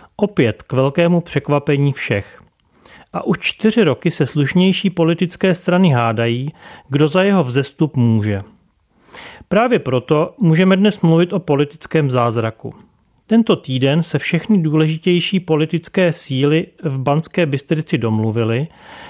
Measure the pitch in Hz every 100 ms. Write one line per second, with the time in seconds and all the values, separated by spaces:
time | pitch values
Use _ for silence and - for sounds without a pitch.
0 | - - 202 - 117 - - 127 135 175
1 | 170 175 170 143 - 143 147 143 143 135
2 | - 101 - - _ _ _ _ - -
3 | _ - - 180 - - 220 233 165 123
4 | 175 - 139 151 135 180 190 180 196 -
5 | 160 170 175 - 190 175 - 175 185 123
6 | 117 110 117 120 143 - - - - 139
7 | 151 185 196 196 123 127 131 - 151 131
8 | 117 110 107 98 - _ _ _ _ _
9 | _ - - - - 202 247 226 127 127
10 | - 151 175 - 170 160 190 190 208 -
11 | 165 165 175 190 - 139 143 - - 160
12 | 143 123 117 113 110 - 110 - - _
13 | _ _ - 226 226 170 - 127 135 160
14 | 165 139 - 170 - 202 156 156 156 160
15 | 185 175 - 190 175 156 156 165 - 196
16 | 175 156 - 131 147 156 - _ 156 135
17 | 131 151 - - 151 135 - 156 156 143
18 | 113 110 110 113 113 120 160 - - -